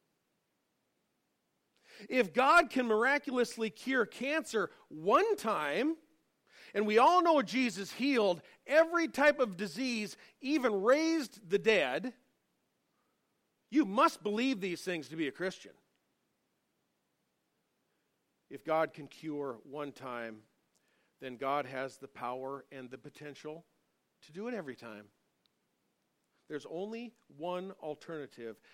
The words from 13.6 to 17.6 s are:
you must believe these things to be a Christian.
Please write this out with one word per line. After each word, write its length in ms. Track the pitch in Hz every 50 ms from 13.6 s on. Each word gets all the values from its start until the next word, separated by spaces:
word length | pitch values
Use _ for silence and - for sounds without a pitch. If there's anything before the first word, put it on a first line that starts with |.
| _ _
you 160 | 220 311 262
must 380 | 190 202 254 320 - - - -
believe 360 | 208 208 226 254 269 254 185
these 220 | 196 185 170 -
things 260 | - 180 175 160 135 127
to 60 | 160
be 120 | 165 156
a 40 | 131
Christian. 400 | - - 180 190 - - - 90 - _ _ _ _ _ _ _ _ _ _ _ _ _ _ _ _ _ _ _ _ _ _ _ _ _ _ _ _ _ _ _ _ _ _ _ _ _